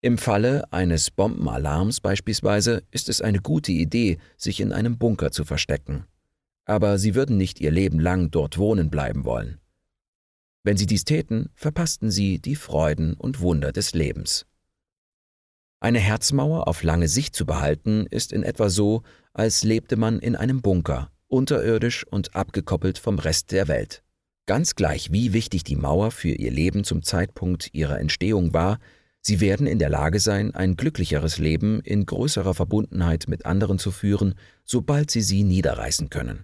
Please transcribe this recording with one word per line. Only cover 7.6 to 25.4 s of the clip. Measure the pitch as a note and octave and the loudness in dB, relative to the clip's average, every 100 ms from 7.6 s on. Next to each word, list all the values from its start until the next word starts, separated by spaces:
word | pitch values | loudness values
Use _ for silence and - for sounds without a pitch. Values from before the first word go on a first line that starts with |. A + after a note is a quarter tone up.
ihr | D2 | 0
Leben | D#2+ F#2+ D#2 | 2 2 2
lang | E2+ F#2 E2+ | 2 2 2
dort | D#2+ D2 - | 0 -2 0
wohnen | G2+ G#2+ D#2 | 2 2 0
bleiben | D2 C2+ C2+ | 0 -2 -4
wollen. | A#1+ A#1 A1 D2+ _ _ _ _ _ _ _ _ _ _ | -4 -4 -6 -12 _ _ _ _ _ _ _ _ _ _
Wenn | G#2 G2+ | 0 2
sie | G2+ | 4
dies | G#2 - | 2 2
täten, | D#3 D#3 A2+ D3+ _ | 0 0 -2 -4 _
verpassten | D3+ D3 E3 - A2 | -6 -2 -2 -2 -2
sie | G2 G2 F#2 | 0 0 0
die | - D3 | -2 -6
Freuden | - D2 D#2 D2+ D#2+ | -2 0 0 2 -2
und | E2 - - | -2 -6 -2
Wunder | F2 D#2+ C#2+ | 0 2 0
des | - - | -2 -2
Lebens. | F2 D2 - - - - _ _ _ _ _ _ _ _ _ _ _ _ _ | 0 -2 -2 -4 -6 -6 _ _ _ _ _ _ _ _ _ _ _ _ _
Eine | A2 A#2+ | 0 2
Herzmauer | G2 A2 - C#3 C#3 E3 - | 4 2 0 2 2 0 0
auf | E2+ | 0
lange | - E2+ E2 | 2 2 2
Sicht | D2 - | 0 -2
zu | - D2 | -4 -2
behalten, | D#2 D2 D2+ - G#2+ G#2 | 0 0 0 0 0 0
ist | - - | -4 -4
in | - | -4
etwa | - - G#2 | -4 0 0
so, | F#2 G#2 A2 - - _ | 2 2 2 -4 -20 _
als | - A2 G#2+ | -2 0 2
lebte | G#2+ A2 - A2 | 2 0 0 0
man | A2 A2+ | 2 0
in | A#2 A#2+ | -2 -2
einem | A#2 C3 | 0 0
Bunker, | A2+ F#2 E2 C2 D2 _ _ | 2 2 2 -2 -4 _ _
unterirdisch | C3 C3 C#3+ F#2 A2+ A#2 - - | 0 2 0 2 2 0 -4 -6
und | - - - | -6 -4 -4
abgekoppelt | G2 - - F2 F2+ F2 | -4 -4 -2 0 0 -2
vom | - G2 | -2 -2
Rest | D2+ D#2+ - | 0 -2 0
der | G2 F#2+ | 0 2
Welt. | C2 G1+ - _ _ _ _ - | 0 -2 -12 _ _ _ _ -2
Ganz | G#2+ E3+ - | 0 0 0
gleich, | E2+ D2 - | 0 0 -2
wie | F2 A#2+ | 0 2
wichtig | G2+ | 2